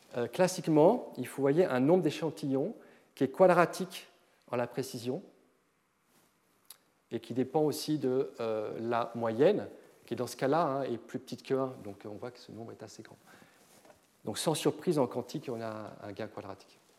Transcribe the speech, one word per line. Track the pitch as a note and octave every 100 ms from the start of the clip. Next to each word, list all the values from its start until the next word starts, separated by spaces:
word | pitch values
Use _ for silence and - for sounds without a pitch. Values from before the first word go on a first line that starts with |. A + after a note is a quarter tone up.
| - B2
euh, | A#2+
classiquement, | - F3+ F3+ D#3+ D3+ E3 B3 - -
il | B2
faut, | -
voyez, | C#3 D3+
un | F#3 B2+
nombre | C#3 F#3
d'échantillons | D#3 - D#3+ - D3 C3 E3+ - - - _
qui | -
est | -
quadratique | - F#3 F3 F3 - F3+ - - _ _ _ -
en | B2
la | A#2+
précision | - B2 B2 A#2 D#3 - _ _ _ _ _ _ _ _ _ _ _ _ _ - - _ _ -
et | A#2
qui | -
dépend | A#2+ B2+ D#3+
aussi | D3+ - - D3+
de, | C3 C3 - -
euh, | A#2 A2 G#2+ -
la | A2+ A#2 A#2
moyenne, | A#2 A#2 A2 D#3+ F#3+ G#2 - - _ -
qui | A#2+
dans | A#2+
ce | -
cas-là, | C3+ D#3
hein, | D#3+ C3+
est | B2+ A2+
plus | - -
petite | - -
que | -
un, | C3+ C3 B2+
donc | G2+ G2+
on | A2 G2+
voit | A#2+
que | -
ce | -
nombre | G#2 A2+
est | A2
assez | A2+ -
grand. | A2 - - - - _ _ - - - _ _
Donc | - G#2
sans | F3
surprise, | D3+ D3+ C#3+ - D3+
en | B2
quantique, | B2+ - D#3+ C#3+
on | A#2
a | A2+ G#2+ G#2 -
un | G#2
gain | G2+ G#2+
quadratique, | - G2+ F#2+ - - _